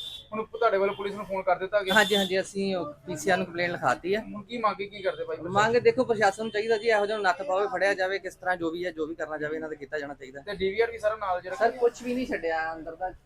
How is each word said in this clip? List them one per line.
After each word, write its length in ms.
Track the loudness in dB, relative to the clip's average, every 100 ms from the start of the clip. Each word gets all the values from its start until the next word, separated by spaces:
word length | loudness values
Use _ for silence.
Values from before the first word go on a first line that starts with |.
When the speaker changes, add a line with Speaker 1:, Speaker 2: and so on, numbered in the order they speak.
| -12 -14 -10
Speaker 1:
ਹੁਣ 120 | -8 -6
ਤੁਹਾਡੇ 320 | 0 2 4
ਵੱਲੋਂ 180 | 2 0
ਪੁਲਿਸ 200 | -6 -6
ਨੂੰ 100 | -6
ਫੋਨ 160 | -2
ਕਰ 140 | 0 0
ਦਿੱਤਾ 260 | 2 -2
ਗਿਆ? 120 | 4
Speaker 2:
ਹਾਂਜੀ, 220 | 4 6 2
ਹਾਂਜੀ, 240 | 2 0
ਅਸੀਂ 360 | -2 -4 -2 -2
ਉਹ 180 | -4
ਪੀ 220 | -10 -10 -4
ਸੀ 140 | 0
ਆਰ 80 | 0
ਨੂੰ 80 | 0
ਕੰਪਲੇਂਟ 260 | -2 -2
ਲਿਖਾਤੀ 440 | 0 0 0 0 -2
ਹੈ। 60 |
Speaker 1:
ਹੁਣ 220 | -4 -14
ਕੀ 140 | -8 0
ਮੰਗ 180 | 0 0
ਕੀ 260 | -8 -4
ਕਰਦੇ 220 | -4 -2
ਭਾਈ 140 | -6 -6
ਪ੍ਰਸ਼ਾਸਨ? 120 | 0
Speaker 2:
ਮੰਗ 260 | 4 4 6
ਦੇਖੋ 280 | 4 4
ਪ੍ਰਸ਼ਾਸਨ 400 | 2 4 4 4
ਨੂੰ 80 | -4
ਚਾਹੀਦਾ 260 | -2 2 2
ਜੀ, 100 | 4
ਇਹੋ 180 | 4 4
ਜਿਹਾ 120 | 2
ਨੱਥ 240 | 2 2
ਪਾਵੇ, 260 | 0 0 0
ਫੜਿਆ 260 | 2 2
ਜਾਵੇ, 260 | 2 0 -2
ਕਿਸ 160 | -6 -6
ਤਰ੍ਹਾਂ 220 | -2 0
ਜੋ 140 | 0
ਵੀ 140 | -2 -6
ਹੈ, 60 |
ਜੋ 160 | -4 -6
ਵੀ 80 | -4
ਕਰਨਾ 220 | -6 -4
ਜਾਵੇ 180 | -4 -4
ਇਹਨਾਂ 140 | -6
ਦਾ 60 | -10
ਕੀਤਾ 240 | -8 -6
ਜਾਣਾ 140 | -6
ਚਾਹੀਦਾ। 280 | -10 -14 -14
Speaker 1:
ਤੇ 120 | -10
ਡੀ 160 | -2 -2
ਵੀ 120 | 2
ਆਰ 100 | 0
ਵੀ 60 | 2
ਸਾਰਾ 180 | -2 -2
ਨਾਲ 260 | -2 -2
ਜਿਹੜਾ 140 | -4 0
Speaker 2:
ਸਰ, 160 | 0
ਕੁਛ 300 | 4 0 0
ਵੀ 120 | -4
ਨਹੀਂ 140 | -2 -2
ਛੱਡਿਆ 460 | -2 0 0 -2
ਅੰਦਰ 220 | -6 -10 -8
ਦਾ, 180 | -8 -8